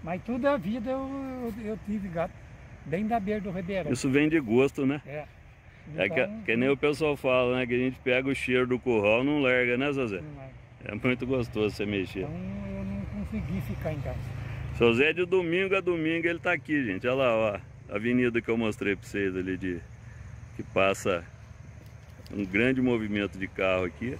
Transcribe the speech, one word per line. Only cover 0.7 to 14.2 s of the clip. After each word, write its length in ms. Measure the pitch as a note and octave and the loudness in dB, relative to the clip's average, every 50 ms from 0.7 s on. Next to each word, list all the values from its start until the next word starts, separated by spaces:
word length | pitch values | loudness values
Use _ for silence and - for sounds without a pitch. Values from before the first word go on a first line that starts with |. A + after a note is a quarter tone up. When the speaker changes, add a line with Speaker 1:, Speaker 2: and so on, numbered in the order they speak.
| A3 B3+ G#3 C4 | -4 -2 -2 -2
Speaker 1:
eu, 640 | C4 C4+ C4+ C4+ C4+ C#4 C4+ C4 C4 B3+ B3 A#3 G#3 A#3 | -2 -2 -4 -6 -6 -6 -8 -8 -8 -6 -6 -6 -6 -6
eu, 60 | A3+ | -6
eu 120 | G#3 A3 G3+ - | -6 -6 -6 -6
tive 220 | G3+ G#3 A3 G3 | -4 -4 -4 -4
gato, 260 | G3+ D#3+ E3 E3 F3+ - - - - - - - - - - - | -4 -2 -2 -4 -4 -6 -14 -18 -18 -18 -18 -18 -18 -18 -14 -6
bem 180 | C#3+ D3 F3+ G#3+ | -4 -2 -2 0
da 140 | A3 A#3 A#3 | 0 0 0
beira 200 | F#3+ G3 G#3+ G#3+ | 0 0 -2 -2
do 100 | F#3 G#3 | -2 -4
Ribeirão. 400 | E3 F#3 F#3+ E3+ G3+ F#3+ E3 D3 | -6 -4 -4 -2 -2 -2 0 0
Speaker 2:
Isso 180 | B2+ A#2 - C#3 | -2 0 2 4
vem 180 | C3 C#3+ D3+ | 4 6 6
de 120 | D#3 D#3 E3 | 6 4 4
gosto, 440 | C#3 G#2 A2 B2 C3+ C#3 - - C#3 | 4 6 6 6 6 6 4 2 0
né? 160 | C3 C#3+ D3 - | 0 0 0 -6
Speaker 1:
É. 200 | C3+ C#3 D3+ D3 - - - - - - - - - - - - - D3 | -10 -10 -10 -12 -12 -16 -20 -20 -20 -20 -20 -20 -20 -20 -20 -16 -12 -2
Speaker 2:
É 120 | D#3 F#2 G2+ | 0 0 2
que, 100 | D#3+ C3 | 4 2
Speaker 1:
Então 200 | B2 - G#3+ A3+ - | 2 2 0 -8 0
Speaker 2:
que 120 | - A2 | 0 2
nem 140 | A#2 B2 C3+ | 4 4 4
o 80 | C#3 | 4
pessoal 380 | C3 - D3 D3+ B2+ D#3+ D3+ C#3+ | 4 2 0 2 2 2 0 0
fala, 400 | C3+ - C3+ B2+ B2+ B2+ B2 B2+ | 0 2 2 4 4 4 4 2
né? 80 | B2+ B2+ | 2 0
Que 80 | A#2 B2 | 2 2
a 40 | |
gente 220 | A#2+ B2+ C3 B2+ - | 2 2 0 -2 -2
pega 300 | - B2+ B2 B2+ C3+ C3+ | 0 2 2 2 2 2
o 60 | C3 | 0
cheiro 320 | - - - B2+ B2+ B2+ | 0 0 2 4 4 4
do 120 | B2 B2 B2 | 4 2 0
curral, 440 | - B2+ A#2+ A2 G2+ G#2 G#2+ A#2 C3 | 2 2 2 4 6 6 6 6 4
não 160 | C#3+ D3+ D3 | 2 2 4
larga, 360 | C#3 B2+ B2+ B2+ B2 B2 B2 | 4 4 4 4 4 2 2
né, 140 | A#2+ C3+ D3 C#3+ | 2 0 0 0
seu 140 | C3+ C3 | 0 -2
Zé? 140 | A2+ G2+ F2+ | -2 -4 -6
Speaker 1:
Não 140 | D#2 D2+ D2 | -8 -10 -14
larga. 160 | C#2 - C3 - - - - - - - | -14 -14 -16 -16 -18 -20 -20 -20 -14 -12
Speaker 2:
É 100 | - G#2 | -8 -8
muito 300 | G#2 - B2+ B2+ B2 B2+ | 0 0 0 2 2 0
gostoso 500 | A#2+ C3+ B2+ A#2 A#2 - G#2+ G#2+ G#2 - | -2 0 0 -2 -2 0 0 0 0 0
você 100 | - G#2+ | -2 -4
mexer. 360 | G2+ G#2 G2+ F#2 F2 - G2 | -2 0 -2 -2 -2 -4 -6
Speaker 1:
Então 100 | F#2 D2 D#2+ F3 F#3 F#3+ G3 G3+ G3+ G3 G3 | -6 -6 -6 -8 -8 -8 -8 -8 -8 -8 -6
eu 80 | G3 G3 | -6 -6
não 160 | F#3+ G3 G3+ G3 - - G#3 G3+ | -6 -6 -6 -6 -6 -8 -8 -8
consegui 360 | - G#3+ G#3+ F3+ - E3+ F#3+ | -6 -6 -6 -4 -4 -4 -4
ficar 300 | - - G3+ - - E3+ D#3 | -4 -4 -6 -4 -4 -4 -4
em 60 | D3 | -4
casa. 160 | C3 C3+ B2 - | -4 -6 -6 -6